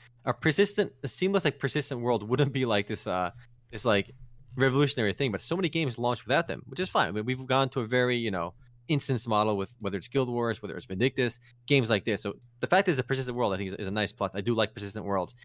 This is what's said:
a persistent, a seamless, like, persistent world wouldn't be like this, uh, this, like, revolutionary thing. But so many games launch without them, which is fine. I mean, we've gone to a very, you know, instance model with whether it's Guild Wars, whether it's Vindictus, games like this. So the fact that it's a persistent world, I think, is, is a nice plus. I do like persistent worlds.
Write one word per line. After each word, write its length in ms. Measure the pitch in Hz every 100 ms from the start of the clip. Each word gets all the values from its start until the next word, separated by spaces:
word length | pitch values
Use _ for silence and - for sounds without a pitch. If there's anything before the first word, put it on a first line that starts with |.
| - _ 123
a 80 |
persistent, 580 | - 160 147 202 - - -
a 60 | 135
seamless, 380 | - 190 196 156
like, 120 | -
persistent 440 | 135 151 - 123
world 260 | 120 113 107
wouldn't 240 | 127 139
be 140 | 131 123
like 220 | 104 101
this, 180 | 104 -
uh, 240 | 92 90 - - - _
this, 160 | 110 123
like, 260 | 101 - - - - -
revolutionary 600 | 127 131 131 143 - 104
thing. 180 | 95 135
But 80 | 98
so 160 | - 180
many 140 | 175
games 280 | 165 147 113
launch 280 | 120 120 -
without 200 | 147 165
them, 160 | 69 120
which 140 | 135
is 100 | 185
fine. 180 | 208 92
I 40 |
mean, 120 | 104
we've 220 | 113 131 131
gone 240 | 131 131
to 100 | 135
a 60 | 110
very, 320 | 127 123 120
you 120 | 113
know, 220 | 92 85 - - - -
instance 400 | 147 - 123 120
model 280 | 107 107 101
with 180 | 98 -
whether 180 | 101 95
it's 120 | -
Guild 200 | 139 123
Wars, 320 | 120 117 107
whether 160 | 95 78
it's 100 | -
Vindictus, 520 | 92 131 - 123 - - _ -
games 220 | 139 113
like 160 | 104
this. 160 | - 101
So 140 | 101 - - _
the 80 | -
fact 200 | 185 196
that 60 |
it's 80 | 131
a 40 |
persistent 320 | - 135 123 120
world, 180 | 110
I 20 | 95
think, 120 | 95
is, 60 |
is 120 | 95 95
a 60 |
nice 200 | 107 101
plus. 220 | - 98
I 60 | 101
do 140 | 104
like 200 | 110 107
persistent 300 | 98 101 104
worlds. 300 | 101 95 87 -